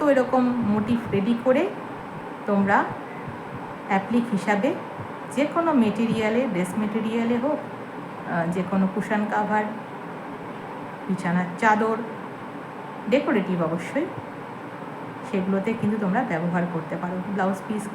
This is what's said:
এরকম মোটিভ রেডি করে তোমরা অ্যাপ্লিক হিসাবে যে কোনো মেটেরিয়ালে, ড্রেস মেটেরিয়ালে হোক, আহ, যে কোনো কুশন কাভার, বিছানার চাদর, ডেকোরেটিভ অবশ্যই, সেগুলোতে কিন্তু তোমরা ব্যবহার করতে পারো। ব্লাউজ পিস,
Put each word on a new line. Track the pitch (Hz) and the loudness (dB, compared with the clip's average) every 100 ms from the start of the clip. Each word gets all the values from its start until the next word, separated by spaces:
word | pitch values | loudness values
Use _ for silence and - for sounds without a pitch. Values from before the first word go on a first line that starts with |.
| 294 | 4
এরকম | 269 247 262 247 247 214 | 6 4 4 4 2 2
মোটিভ | 214 214 233 - | 2 2 0 2
রেডি | 202 196 233 254 | 2 2 4 4
করে | 262 392 - - - - - - - - | 4 2 -2 -10 -10 -10 -10 -10 -6 2
তোমরা | 202 196 220 320 - - - - - - - - - - | 4 6 4 2 -4 -10 -10 -10 -10 -10 -10 -10 -8 0
অ্যাপ্লিক | 196 - 233 - 196 | 0 2 0 2 0
হিসাবে | - 202 254 381 - - - - - - | 2 2 2 0 -6 -8 -10 -10 -4 0
যে | 285 | 2
কোনো | 339 339 294 | 2 4 6
মেটেরিয়ালে, | 214 196 226 220 214 233 262 | 4 4 2 2 2 2 2
ড্রেস | 180 180 - | 0 0 0
মেটেরিয়ালে | 214 220 214 226 233 240 | 0 0 0 0 2 2
হোক, | 269 302 - - - - - - - | 2 0 -4 -10 -10 -10 -10 -10 -2
আহ, | 175 165 | 0 0
যে | 180 180 | 0 2
কোনো | 196 190 202 | 2 2 2
কুশন | - 214 208 | 0 0 2
কাভার, | 214 208 214 214 - - - - - - - - - - - - - - | 0 2 2 0 -4 -10 -10 -10 -10 -10 -10 -10 -10 -10 -10 -10 -8 -4
বিছানার | 185 180 175 180 - | -2 0 0 0 2
চাদর, | 220 214 220 220 - - - - - - - - - - - | 4 4 4 0 -4 -8 -10 -10 -10 -10 -10 -10 -10 -8 2
ডেকোরেটিভ | 262 302 233 185 175 | 2 4 2 2 0
অবশ্যই, | 160 170 - 269 349 - - - - - - - - - - - - | 0 -2 -2 -2 -2 -4 -10 -10 -10 -12 -12 -10 -10 -10 -10 -10 -4
সেগুলোতে | 196 185 196 208 226 | -2 2 2 0 0
কিন্তু | 208 214 | 0 2
তোমরা | 196 214 | 2 2
ব্যবহার | 262 165 175 175 175 | 2 0 0 0 0
করতে | 165 - 170 | -2 -4 -4
পারো। | 180 185 185 | -4 -4 -2
ব্লাউজ | 196 190 196 - | 0 2 0 -2
পিস, | 214 - | -4 -4